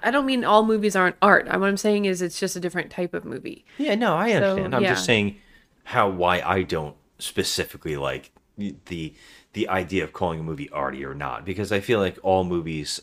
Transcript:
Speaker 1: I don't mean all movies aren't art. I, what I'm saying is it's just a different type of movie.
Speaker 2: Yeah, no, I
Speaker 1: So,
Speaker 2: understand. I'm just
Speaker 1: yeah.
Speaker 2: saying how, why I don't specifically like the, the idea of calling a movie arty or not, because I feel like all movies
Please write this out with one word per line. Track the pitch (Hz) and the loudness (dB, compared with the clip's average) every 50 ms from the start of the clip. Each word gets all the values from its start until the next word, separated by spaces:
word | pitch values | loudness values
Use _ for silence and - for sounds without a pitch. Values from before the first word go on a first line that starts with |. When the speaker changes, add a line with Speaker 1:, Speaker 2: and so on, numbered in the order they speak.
| - | 0
Speaker 1:
I | 247 | 0
don't | 254 294 269 | 2 2 2
mean | 269 262 247 - | 2 0 0 4
all | 170 208 220 220 | 6 6 6 6
movies | 220 220 214 208 208 196 | 4 2 2 2 2 2
aren't | 190 180 180 - - | 2 2 2 2 4
art. | 196 208 190 - - - | 6 6 6 6 6 2
I, | - | 0
what | 185 190 196 | 0 2 0
I'm | 202 | 0
saying | 196 - 214 208 208 202 | 2 2 2 2 2 2
is | 196 185 175 | 0 0 -2
it's | 180 175 - - | -2 -4 -4 -4
just | 185 180 - | -6 -4 -4
a | 180 | -6
different | 170 175 - 175 - - | -6 -4 -4 -6 -8 -6
type | - 190 180 175 - | -6 -6 -4 -4 -6
of | 170 - | -8 -8
movie. | - - 131 - - - - _ _ - | -10 -10 -10 -10 -12 -14 -14 _ _ -8
Speaker 2:
Yeah, | - 285 302 208 | -4 -2 0 0
no, | 220 240 202 156 | 2 2 2 2
I | 165 202 233 214 | 2 2 2 2
Speaker 1:
So, | 151 202 196 | 4 2 2
Speaker 2:
understand. | 190 190 190 - - | 2 0 -2 0 2
I'm | - 196 | 2 2
just | 185 185 185 - | 2 2 0 2
Speaker 1:
yeah. | |
Speaker 2:
saying | - 120 107 101 101 101 - - - - _ _ _ _ _ _ | 4 4 4 4 0 -2 -6 -14 -20 -20 _ _ _ _ _ _
how, | - - 123 107 98 | -2 2 2 2 2
why | 92 87 87 90 90 87 | 2 2 2 4 4 2
I | - 78 95 95 90 | 2 0 0 0 0
don't | - 87 78 76 73 - - _ _ _ - | 0 -2 -4 -4 -6 -10 -16 _ _ _ -14
specifically | - - - 101 - - - 95 82 - - - - 80 73 | -12 -6 -4 -4 -2 -2 -2 -4 -4 -6 -8 -10 -8 -6 -6
like | 71 69 67 65 67 - - _ _ _ _ _ | -4 -4 -4 -6 -6 -10 -16 _ _ _ _ _
the, | - 101 98 69 - _ - 90 82 80 73 - - - - - - _ _ - | -10 -10 -10 -10 -12 _ -10 -8 -8 -8 -8 -10 -14 -20 -20 -20 -20 _ _ -6
the | 101 107 - | -4 -4 -2
idea | 92 95 87 78 95 92 78 | -2 -2 -2 -2 -2 -2 -2
of | 78 - | -4 -4
calling | - 95 87 82 80 | -4 -4 -2 -2 -4
a | 80 | -6
movie | 80 78 71 71 - | -8 -8 -8 -10 -8
arty | 76 73 69 67 65 67 69 | -6 -6 -6 -6 -6 -8 -10
or | 67 69 | -10 -10
not, | 73 73 67 62 57 - | -8 -8 -8 -8 -8 -10
because | 95 90 104 101 - | -8 -6 -6 -4 -2
I | 107 98 | -2 -2
feel | 98 - 117 104 | 0 0 2 2
like | 98 90 85 - | 2 0 -2 -2
all | - 95 95 95 92 | 0 2 2 2 2
movies | 90 90 85 80 82 80 76 73 - - - | 0 -2 -4 -4 -4 -6 -6 -6 -8 -8 -10